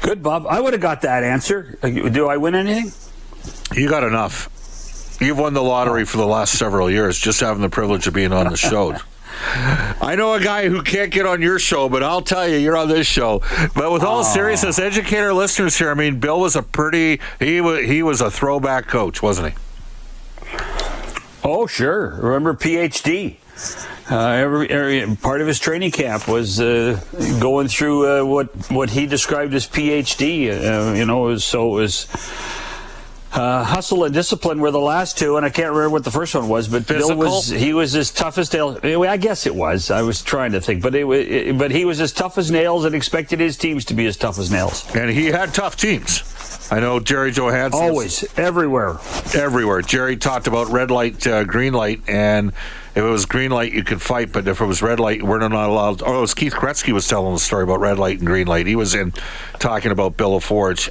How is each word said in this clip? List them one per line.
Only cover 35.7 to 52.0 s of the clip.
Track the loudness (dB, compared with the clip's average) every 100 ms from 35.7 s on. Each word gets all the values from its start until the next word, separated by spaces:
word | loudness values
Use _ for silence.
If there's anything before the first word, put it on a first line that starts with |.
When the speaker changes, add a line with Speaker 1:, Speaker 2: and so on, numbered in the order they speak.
| 2 2
Speaker 1:
what | 0
the | 0
first | -2 -2 -2
one | 0
was. | 0 0
But | -2 0
Bill | 2 2 2
was, | 2 2 0
Speaker 2:
Physical? | 0 2
Speaker 1:
he |
was | 2 2 0
as | 0
tough | -2 -2 -2
as | -2
nails. | 0 -2 -2
Anyway, | 0 2 2
I | 2
guess | 0 0 -2
it | 0
was. | 0 0 0
I | 2
was | 2 -2
trying | -2 -2 0
to | 0
think, | 0 0
but | 0 0
it, | 2
wa-, |
it, | 2 2 0 0 0
but | 2
he | 2 2
was | 0
as | -2
tough | -2 -2 0
as | 2
nails | 2 4 2
and | 2
expected | 0 0 -2 -2 0
his | 0 0
teams | -2 -2 -2
to |
be | 0 0
as | 0
tough | -2 -2
as | 0
nails. | 2 0 -2 -4
Speaker 2:
And | -2 0
he | 2 2
had | 0 0
tough | -2 -2 -2
teams. | 0 0 -2 -4 -4 -12 -12 -12 -2
I | 0
know | 2 0
Jerry | 0 0 0
Johansson. | 2 2 2 2 2
Speaker 1:
Always, | 2 2 -2 -4 -4 -2
everywhere. | 0 2 2 2 0 -4 -8 -8 -2
Speaker 2:
Everywhere. | 0 2 2 2 2
Jerry | 2 0 0 0
talked | 0 0 0
about | 0 2
red | 0 2
light, | 2 0 0 0
uh, | 2 2
green | 0 2
light, | 2 0 -2